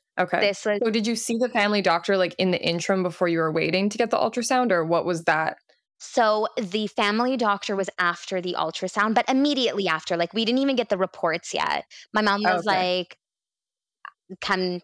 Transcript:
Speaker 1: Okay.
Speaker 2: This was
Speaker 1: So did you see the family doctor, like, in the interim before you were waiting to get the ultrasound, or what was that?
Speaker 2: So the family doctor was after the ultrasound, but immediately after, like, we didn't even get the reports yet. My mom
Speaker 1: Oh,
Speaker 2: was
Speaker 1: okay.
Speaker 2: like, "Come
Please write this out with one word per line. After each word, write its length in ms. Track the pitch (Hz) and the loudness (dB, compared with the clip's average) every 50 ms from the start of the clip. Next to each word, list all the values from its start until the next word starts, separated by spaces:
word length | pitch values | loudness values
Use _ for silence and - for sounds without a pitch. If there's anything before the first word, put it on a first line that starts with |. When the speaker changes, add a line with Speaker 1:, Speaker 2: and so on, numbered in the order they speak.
| _ _ _ - | _ _ _ -2
Speaker 1:
Okay. 300 | 180 175 - - 202 202 | -2 0 0 2 2 2
Speaker 2:
This 140 | 196 - - | 0 0 -2
was 160 | 220 208 202 240 | -2 0 0 0
Speaker 1:
So 80 | 226 | 0
did 160 | 214 233 208 | 0 0 0
you 100 | 233 233 | 0 -2
see 200 | 220 - - 233 226 | -2 -2 -2 -2 -2
the 100 | 247 233 | -2 0
family 340 | - 233 202 208 208 208 185 | 0 2 2 2 2 2 2
doctor, 340 | 185 165 170 - - 196 | 2 2 2 2 0 2
like, 180 | 190 185 170 - - | 2 2 0 0 0
in 120 | 185 185 180 | 0 2 2
the 80 | - - | 0 0
interim 400 | 170 170 175 160 - 196 190 185 | -2 -2 -2 0 0 0 0 0
before 260 | 180 165 - 185 175 | -2 -2 -2 0 0
you 100 | 170 165 | 2 2
were 140 | 160 160 160 | 0 0 0
waiting 360 | 165 160 160 165 185 196 208 | 0 0 0 0 0 0 0
to 80 | 202 - | 0 0
get 120 | 240 226 | 0 0
the 80 | 233 - | 2 2
ultrasound, 520 | - 226 - 247 233 - 269 254 247 233 190 | 0 0 0 -2 -2 0 2 2 2 2 2
or 120 | 170 160 | 2 2
what 200 | 160 175 165 - | 2 0 0 0
was 200 | - 175 165 165 | 0 -2 -2 0
that? 340 | - 160 156 160 160 - - _ _ _ _ _ _ _ - | 0 0 0 0 -2 -4 -8 _ _ _ _ _ _ _ -20
Speaker 2:
So 480 | - - - 254 233 214 214 214 214 214 - | -16 -4 0 2 4 4 4 2 0 -2 -2
the 300 | - 226 180 175 220 214 202 | -4 -6 -4 -4 -4 -4 -4
family 480 | - - 214 202 208 226 240 254 269 | -2 0 0 2 2 2 0 0 0
doctor 400 | 247 247 208 202 196 - - 208 | 0 0 0 0 0 -2 -4 -2
was 120 | 196 196 - - - | -2 -4 -4 -2 -2
after 420 | 185 175 170 - - - 196 185 | 0 0 0 -2 -6 -6 -6 -4
the 140 | 175 185 175 - | -4 -4 -4 -2
ultrasound, 560 | 160 160 165 - - 185 - 202 202 220 220 | -4 -4 -4 -6 -6 -4 0 0 0 2 2
but 140 | 240 240 - | 2 2 2
immediately 600 | 269 262 277 294 294 262 254 220 143 202 196 180 | 2 2 2 2 2 2 0 0 0 0 0 0
after, 280 | 160 156 - - 180 | 0 -2 -2 -2 -2
like, 160 | 165 170 170 - | 0 0 0 -2
we 100 | 220 226 | -2 0
didn't 160 | 214 240 262 | 0 2 2
even 160 | 277 277 269 | 2 0 0
get 120 | 240 233 - | 0 0 0
the 100 | 208 180 | 0 0
reports 560 | 190 180 - - - 170 156 170 - - - | -2 -2 -4 -2 -2 -2 -2 -2 -6 -6 -4
yet. 300 | 147 151 156 147 143 - _ - - - - - | -4 -2 -2 -2 -4 -6 _ -16 -20 -12 -4 -2
My 80 | 214 | 0
mom 240 | 214 208 202 202 208 | 2 2 2 2 2
Speaker 1:
Oh, 100 | 185 185 | 2 0
Speaker 2:
was 80 | 175 170 | 0 2
Speaker 1:
okay. 180 | 214 190 185 185 180 | 0 0 2 2 0
Speaker 2:
like, 300 | 180 185 175 - - _ _ _ _ _ _ _ _ _ _ _ _ _ _ _ _ _ - - - _ _ - 190 - | 0 -2 -4 -6 -10 _ _ _ _ _ _ _ _ _ _ _ _ _ _ _ _ _ -20 -20 -20 _ _ -18 -14 -8
"Come 400 | - - 196 185 185 180 180 175 | -4 -2 -2 -2 -2 -2 -4 -6